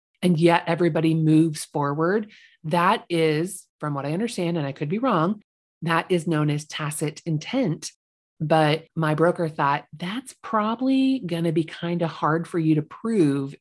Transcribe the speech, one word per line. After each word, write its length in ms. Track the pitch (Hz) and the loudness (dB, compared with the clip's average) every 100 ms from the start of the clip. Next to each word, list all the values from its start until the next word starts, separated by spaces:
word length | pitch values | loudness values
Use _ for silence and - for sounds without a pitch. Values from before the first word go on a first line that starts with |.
| _ _ | _ _
and 160 | 180 165 | 0 4
yet 280 | 170 170 - | 4 4 2
everybody 460 | 165 175 160 160 | 0 2 2 2
moves 500 | 160 156 156 165 151 | 2 4 6 4 0
forward, 680 | - 156 143 147 160 208 214 - - _ 156 | -8 -4 -2 0 0 0 -4 -14 -20 _ -2
that 400 | 170 175 233 - | 2 2 2 -2
is, 580 | 170 160 151 180 - - _ | 0 2 2 -2 -6 -18 _
from 140 | 151 | -6
what 120 | 143 139 | -4 -4
I 60 | |
understand, 460 | 165 226 214 175 175 | -4 -4 -4 -2 -2
and 100 | 139 | -4
I 60 | |
could 160 | 139 147 | -6 -4
be 100 | 202 | -2
wrong, 420 | 262 190 165 214 _ _ _ _ | 0 2 0 -2 _ _ _ _
that 300 | 160 165 - | -2 0 2
is 160 | 180 165 | -2 0
known 220 | 156 151 | 0 2
as 160 | 147 147 | 0 -6
tacit 560 | - 151 151 151 151 - | -8 -6 -4 -6 -6 -4
intent. 640 | 156 - 254 233 156 - - _ _ _ _ | -4 -4 -2 -2 -4 -8 -16 _ _ _ _
But 440 | 156 160 151 156 - - | 0 4 4 0 -4 -4
my 200 | 160 151 | -2 2
broker 340 | 165 170 165 | 2 2 -4
thought, 360 | 156 143 147 - 151 | 0 0 0 -4 -12
"That's 380 | 180 220 262 - | -8 -8 -10 -18
probably 800 | - 220 208 233 262 269 262 262 | -4 -2 -2 -2 0 2 2 0
gonna 320 | 185 165 170 | -4 -2 0
be 120 | 160 | 0
kinda 440 | 156 - 170 175 165 | -2 -6 -6 -2 -4
hard 400 | 156 156 160 170 | -2 0 0 -2
for 100 | 180 | -2
you 180 | 156 151 | 2 2
to 60 | |
prove 720 | 147 - 226 226 151 139 135 139 | 0 -8 -4 2 2 2 -4 -6